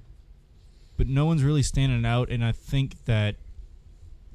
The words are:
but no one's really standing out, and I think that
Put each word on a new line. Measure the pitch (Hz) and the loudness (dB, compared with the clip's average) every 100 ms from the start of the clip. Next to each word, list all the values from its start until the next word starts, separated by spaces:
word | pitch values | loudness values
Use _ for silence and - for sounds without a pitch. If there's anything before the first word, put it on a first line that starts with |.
| - - - - - - - - - - | -18 -20 -20 -20 -20 -20 -20 -20 -10 -2
but | 123 | 0
no | 135 156 | 2 2
one's | 165 | 2
really | 135 151 | 2 2
standing | 123 135 135 120 117 | 2 2 2 2 2
out, | 120 127 | 0 0
and | 120 | 0
I | 117 | -2
think | 113 - 135 135 - - | -2 -2 -2 -2 -4 0
that | 110 107 104 - - - - - - - - - | 0 0 -4 -14 -18 -20 -20 -20 -20 -20 -20 -12